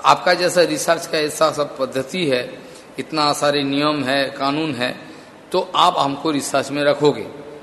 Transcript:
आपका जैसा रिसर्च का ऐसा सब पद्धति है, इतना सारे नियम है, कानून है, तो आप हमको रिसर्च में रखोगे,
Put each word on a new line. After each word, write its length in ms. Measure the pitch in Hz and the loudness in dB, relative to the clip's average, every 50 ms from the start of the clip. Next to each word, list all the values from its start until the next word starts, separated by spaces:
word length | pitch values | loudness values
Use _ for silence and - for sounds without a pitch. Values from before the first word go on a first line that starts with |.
| - | 4
आपका 280 | 147 147 - - 180 180 | 4 4 6 4 2 2
जैसा 280 | 170 180 170 175 180 | 4 2 2 4 4
रिसर्च 460 | 165 151 151 147 - 170 165 160 - | 4 4 2 0 0 0 0 0 -2
का 100 | - 165 | -4 -2
ऐसा 340 | 156 151 147 - - 156 151 | -2 -2 -2 0 2 2 2
सब 260 | 147 147 143 - - | 2 0 -4 -4 -4
पद्धति 480 | 131 131 123 131 135 135 - - 185 165 | -4 -6 -2 -2 -4 -4 -4 -4 -2 0
है, 320 | 139 127 123 123 - - - - - - - - - - 135 | 0 0 0 -2 -6 -12 -16 -18 -18 -20 -20 -20 -12 -12 -10
इतना 340 | 131 - 156 156 147 147 139 | -8 -4 -2 0 2 2 2
सारे 300 | - 151 147 143 147 139 | 2 2 2 2 2 0
नियम 400 | 139 139 143 147 151 151 143 127 | 0 0 0 0 0 0 0 -2
है, 220 | 131 139 139 135 | 0 0 0 0
कानून 500 | 131 - - 139 139 143 156 160 151 127 | -2 -4 -2 -2 -2 0 -2 -2 -4 -4
है, 240 | 120 123 - - - - - - - - - - - - - | -4 -4 -4 -6 -8 -14 -18 -20 -20 -20 -20 -20 -20 -8 -4
तो 200 | - 185 180 - - | -2 -2 -2 0 2
आप 200 | 151 165 180 175 | 4 4 4 4
हमको 340 | 156 139 139 139 - - 160 | 2 0 0 -2 -2 -2 -2
रिसर्च 400 | 147 135 - - - 135 127 135 | -2 -2 -2 -2 -2 -2 -2 -2
में 120 | 143 147 143 | -4 0 2
रखोगे, 440 | 143 135 - 147 147 120 110 95 - - - - - - - | 2 2 4 2 2 2 0 -6 -12 -14 -16 -16 -16 -18 -18